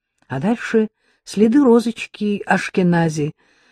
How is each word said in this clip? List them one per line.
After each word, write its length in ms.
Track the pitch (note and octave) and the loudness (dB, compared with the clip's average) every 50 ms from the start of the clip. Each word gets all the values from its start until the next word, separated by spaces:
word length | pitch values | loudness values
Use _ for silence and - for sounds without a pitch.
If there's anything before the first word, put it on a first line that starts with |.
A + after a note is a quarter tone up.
| _ _ _ _ _ - | _ _ _ _ _ -10
А 100 | B2+ C3+ | -10 -6
дальше 480 | C#3+ G3+ A#3+ - - - - A3+ G#3+ G#3+ _ _ _ _ _ _ _ | -2 -2 -4 -4 -4 -2 0 0 0 0 _ _ _ _ _ _ _
следы 360 | - - G3 G#3+ A#3 A3+ D4 | -8 0 2 2 4 4 4
розочки 800 | C#4+ B3 A#3 A#3+ A3 A#3 - - - - _ - G#3 G#3 G3+ F#3+ - | 4 6 4 4 2 0 -6 -8 -12 -14 _ -8 -6 -4 -4 -4 -2
Ашкенази 880 | - F#3+ F#3 - - - G3 F#3 F3 F3 E3+ E3 D#3+ D#3 D#3+ D3 D3+ - _ _ _ _ _ _ _ | -2 -2 -2 -2 -4 -2 0 2 2 2 2 0 0 -2 -4 -6 -6 -6 _ _ _ _ _ _ _